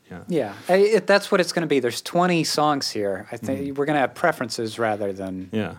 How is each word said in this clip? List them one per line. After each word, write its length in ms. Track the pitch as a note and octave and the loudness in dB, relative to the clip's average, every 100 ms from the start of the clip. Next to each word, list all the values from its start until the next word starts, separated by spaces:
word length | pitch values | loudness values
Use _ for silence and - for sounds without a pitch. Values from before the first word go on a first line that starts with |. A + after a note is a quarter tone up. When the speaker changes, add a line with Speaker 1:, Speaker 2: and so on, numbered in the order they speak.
| - | -18
Speaker 1:
yeah. 80 | F2 - | -14 -4
Speaker 2:
Yeah, 260 | E3 G#2 G2+ - | -2 -2 -4 2
I, 60 | F#3+ | 4
it, 320 | G#3 G#3+ F#3 | 6 4 4
that's 240 | G3+ - | 2 4
what 100 | G3 | 0
it's 100 | E3+ | 2
gonna 140 | - D3+ | 0 0
be. 140 | C#3 | 2
There's 200 | A#2+ - | 0 -2
twenty 440 | - F3 F3+ E3+ | -4 0 2 2
songs 480 | D3+ - D3+ C#3+ - | 0 2 2 2 -2
here. 360 | A2 G2+ G2 - | -2 -2 -2 -6
I 60 | A2+ | -8
think 220 | A2 C3+ | -4 -4
Speaker 1:
Mm-hmm. 120 | C#3 | -4
Speaker 2:
we're 120 | C#3 C#3+ | -2 0
gonna 120 | D3 | 2
have 120 | B2 | 0
preferences 640 | - E3+ D#3 A#2+ - A2 A2 | 0 0 0 -4 -4 -4 -2
rather 340 | A2 G#2 G2+ | 0 0 -2
than, 380 | F#2+ F#2+ F#2 F#2 | -4 -6 -8 -6
Speaker 1:
Yeah. 260 | A2 F2+ | -4 -4